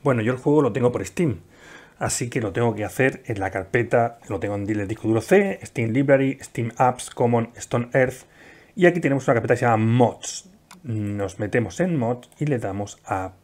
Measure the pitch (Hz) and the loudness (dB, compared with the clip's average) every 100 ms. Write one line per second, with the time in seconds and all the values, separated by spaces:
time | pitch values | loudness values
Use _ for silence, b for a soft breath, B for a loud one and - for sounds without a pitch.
0 | 143 123 110 127 143 147 135 98 120 92 | 2 0 0 0 2 4 2 2 0 0
1 | 95 - 165 92 - B B B B B | -6 -2 -2 -2 -10 B B B B B
2 | - - 123 - 107 92 117 104 104 - | -4 -4 -4 -4 -4 0 0 0 -6 2
3 | 131 135 - 101 95 98 92 113 113 123 | 0 0 -8 -4 -4 -4 -2 -2 2 2
4 | 117 - - 98 101 101 101 104 98 107 | 0 -4 -10 -6 -4 -4 -4 -4 -4 -6
5 | 110 113 - 190 139 95 - - 113 117 | 0 0 4 2 2 -4 -10 -4 -2 0
6 | 139 135 135 135 - - 117 - 127 123 | 4 4 4 -4 -10 -6 -6 2 2 2
7 | - - 123 117 113 - - 120 120 135 | -12 -2 2 2 -2 -10 -4 -4 0 0
8 | 127 127 - B B B B - 175 175 | 0 -2 -20 B B B B 4 4 4
9 | 151 135 143 117 110 123 120 113 110 120 | 0 0 2 0 2 2 4 4 4 4
10 | 117 - - - - _ _ - - 110 | 4 2 -12 -14 -16 _ _ -18 -8 -6
11 | 104 101 98 - 107 123 107 - 180 160 | -4 -4 -6 -6 -2 -2 -2 -2 -2 0
12 | 117 123 - _ 147 127 107 98 101 - | -2 -4 -8 _ -2 -2 -2 -6 -8 -10
13 | - 98 95 - | -6 -4 -4 -12